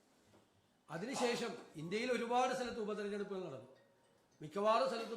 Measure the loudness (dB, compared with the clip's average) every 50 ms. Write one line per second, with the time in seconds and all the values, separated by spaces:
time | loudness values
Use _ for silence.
0 | _ _ _ _ _ _ -20 -20 _ _ _ _ _ _ _ _ _ -10 -8 -6
1 | -4 -4 0 2 2 2 2 2 -2 -4 -6 -8 -12 -12 -10 -8 -4 -2 -2 0
2 | 0 0 0 0 2 2 4 4 4 4 2 0 -2 -4 -4 -4 -4 -2 -2 -2
3 | -4 -2 -2 -4 -4 -4 -4 -6 -6 -6 -8 -10 -12 -14 -20 -20 -20 _ _ _
4 | _ _ _ _ _ _ _ -14 -12 -6 -2 2 4 6 6 6 6 4 2 0
5 | -2 -4 -6